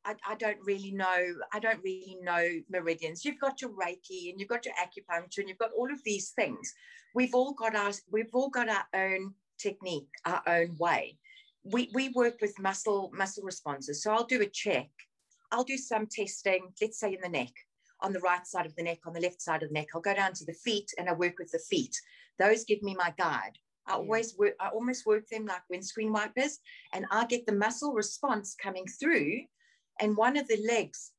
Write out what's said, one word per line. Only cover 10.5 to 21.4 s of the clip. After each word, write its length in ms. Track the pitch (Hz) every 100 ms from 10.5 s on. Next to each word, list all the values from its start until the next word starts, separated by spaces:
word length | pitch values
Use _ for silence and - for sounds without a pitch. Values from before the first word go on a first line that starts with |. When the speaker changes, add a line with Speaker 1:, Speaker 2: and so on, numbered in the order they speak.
| 170 170 160
Speaker 1:
way. 380 | 170 123 67 - - - - _
We, 260 | 196 240 247
we 160 | 247 269
work 240 | 254 240 233
with 160 | 208 202
muscle, 520 | 190 190 220 202 190
muscle 300 | 170 190 208
responses. 580 | 190 - 151 139 143 147
So 100 | 214
I'll 140 | 226 240
do 160 | 254
a 40 | 202
check. 420 | - 214 139 - - - _ _ _ _
I'll 120 | 233
do 140 | 254 269
some 280 | - 220 214
testing, 640 | - 196 - 202 185 185 -
let's 160 | 220 -
say 140 | 208
in 60 | 185
the 60 | 180
neck, 240 | 156 123 - _ _ _ _
on 120 | 196
the 80 | 185
right 260 | 180 180 -
side 200 | 185 160
of 80 | 156
the 60 |
neck, 160 | 170 170 160
on 80 |
the 60 | 170
left 200 | 180 180
side 220 | - 160
of 80 | 156
the 40 |
neck. 120 | 151 151
I'll 60 | 170
go 120 | 196
down 180 | 196 190
to 100 | 180
the 80 | -
feet 380 | 165 240 208 202 -
and 100 | 180
I 60 |
work 200 | 165 175
with 120 | 175